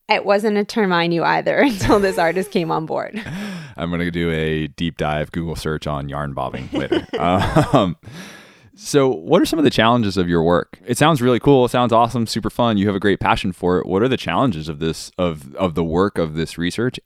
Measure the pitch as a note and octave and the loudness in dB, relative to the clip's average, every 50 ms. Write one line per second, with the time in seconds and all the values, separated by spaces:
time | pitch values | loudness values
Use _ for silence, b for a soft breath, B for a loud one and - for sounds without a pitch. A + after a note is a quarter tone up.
0 | _ - G#3+ F#3 - F#3+ G3+ G#3 G#3+ A3 G#3 G#3 G#3 - - A3+ G#3 F#3 F3+ E3+ | _ -4 -4 -2 0 0 0 2 0 0 0 -2 -2 -2 -2 -2 0 0 0 0
1 | E3+ E3+ E3+ E3+ D3 D#3+ D#3+ D#3+ - - - - B3 C#4+ G#3+ F#3 - - A#3 G3+ | 0 0 0 0 0 0 0 0 0 0 2 2 2 2 0 0 2 2 2 4
2 | G3 F#3+ F#3 F#3 E3+ E3 E3 F#3 F#3+ - - F#3 E3 D#3+ D#3+ D#3 D#3+ D3 C3+ - | 2 2 0 0 0 0 0 -2 -2 -2 -2 -2 -2 -2 -4 -4 -4 -4 -6 -6
3 | - - - G#3+ - - D#3 G3 G#3 G#3 F#3 E3+ D#3 C3+ - - E2+ E2+ E2+ E2+ | -6 -8 -10 -12 -10 -10 -10 -10 -10 -10 -12 -12 -14 -14 -10 -8 -6 -4 -2 -2
4 | F2 F2 E2+ F2 E2+ E2+ D#2+ D#2 D#2+ D#2 D#2 D#2 D#2 D2 - - E2+ E2 - - | -2 -2 -2 0 0 0 0 0 0 0 -2 -2 -4 -4 -4 -4 -4 -4 -2 -2
5 | D#2+ D2+ D2+ D2+ D2+ - - E2+ E2 E2 D2+ - - D#2+ D#2 D2+ - D2+ D2 C#2+ | -2 -2 -2 -2 -4 -4 -6 -6 -6 -6 -6 -6 -4 -4 -4 -4 -4 -6 -6 -6
6 | C#2+ C#2 C#2 C#2+ D2 C#2+ C2 C2+ C2 B1+ B1 C2 C2+ - - - C2 B1+ - - | -6 -6 -6 -6 -6 -6 -4 -6 -6 -6 -6 -10 -10 -8 -6 -6 -4 -2 -2 -4
7 | - - - - E2 F2 F2+ F3+ - - - D#3 C3+ - - C3 G2+ F2+ D#2+ - | -4 -4 -4 -2 0 2 2 2 2 2 2 2 2 4 4 2 2 2 -2 -6
8 | B A#2 C#3+ F3 B B B B B B B B B B B - - - - C#3+ | B -20 -18 -18 B B B B B B B B B B B -16 -6 0 2 2
9 | C3+ C3 A#2+ D#2 E2 A2 D3+ G#3 D#4 - D#4 E4 - B2 - - A2 A2+ B2 B2 | 2 2 0 -2 0 2 2 4 4 2 2 2 2 4 4 4 4 4 4 2
10 | G#2+ G2 F2+ G2 F2 F2 E2+ E2+ D#2+ E2+ F2 D#2 - - - - - - A#2+ - | 2 0 0 0 2 2 2 4 4 4 4 2 0 -2 -10 -10 -6 -4 0 2
11 | D3 E3 E3 A#2+ A#2+ B2+ B2 A2 - C#3+ C#3+ B2+ B2 A2+ - B2 B2 A#2 C#3 C3 | 4 4 4 4 2 2 2 4 4 6 6 6 4 4 2 2 2 4 4 4
12 | A#2+ A2+ - A#2+ A2+ - - A2+ G2+ G#2+ - - A#2+ A#2 G#2+ G2 F#2+ G#2 G2 G2 | 4 2 0 -2 -2 -2 -4 -4 -4 -4 -2 0 0 2 2 2 2 2 0 2
13 | G2 G2+ F#2 - - F#2+ A#2 - - G2 F2 - F#2 F2 F2+ F2 - - F#2 G2 | 2 2 0 2 2 0 0 0 0 -4 -4 -2 0 0 2 0 0 0 0 0
14 | A#2 C3 B2 - - E2+ E2 G2+ C3+ B2+ E2+ D#2 D2+ E2 D2+ C#2+ D#2+ D#2+ D#2 - | 2 0 0 -2 -2 -2 0 0 0 0 0 -2 -6 -8 -6 -4 -4 -4 -4 -4
15 | - - - - F2+ F2 D#2+ D2+ C2+ C2+ C2+ - F#2+ F2+ D2+ F2 E2 E2 D#2+ F2+ | -8 -10 -4 -2 -2 -2 -2 -4 -10 -12 -6 -2 -2 -2 0 -2 -2 0 2 2
16 | G2 G#2 - F#2 E2+ D#2 D2+ D#2+ D#2+ - - E2 E2+ F2 - - A#2 B2+ - - | 0 0 0 -2 -2 -2 -2 -4 -4 -4 -4 -4 -4 -4 -2 -2 -4 -4 -4 -6
17 | - | -6